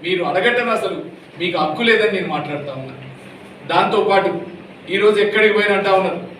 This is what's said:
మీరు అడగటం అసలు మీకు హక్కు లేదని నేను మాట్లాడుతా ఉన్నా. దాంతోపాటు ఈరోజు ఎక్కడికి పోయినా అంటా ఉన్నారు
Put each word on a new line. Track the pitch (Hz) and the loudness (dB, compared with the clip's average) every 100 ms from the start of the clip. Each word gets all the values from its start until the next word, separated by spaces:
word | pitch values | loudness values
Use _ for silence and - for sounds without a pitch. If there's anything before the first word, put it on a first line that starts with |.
మీరు | 165 185 | -2 -2
అడగటం | 170 185 233 247 233 | 0 2 2 0 0
అసలు | 214 190 151 - - - - | -2 -2 -6 -10 -16 -20 -6
మీకు | 175 170 | -4 -2
హక్కు | 151 151 | -2 0
లేదని | 233 214 214 | 2 4 2
నేను | 190 165 | 0 -4
మాట్లాడుతా | 151 147 143 139 | -4 -6 -8 -8
ఉన్నా. | 131 131 127 - - - - - - - | -10 -12 -14 -16 -18 -20 -20 -20 -18 -2
దాంతోపాటు | 170 196 208 190 196 175 170 - - - - - | 2 2 2 4 4 2 -4 -8 -16 -18 -20 -6
ఈరోజు | 190 208 208 | 2 4 4
ఎక్కడికి | 208 214 214 | 2 4 4
పోయినా | 208 202 196 | 4 2 0
అంటా | 196 | 2
ఉన్నారు | 190 180 - - | 2 2 -4 -10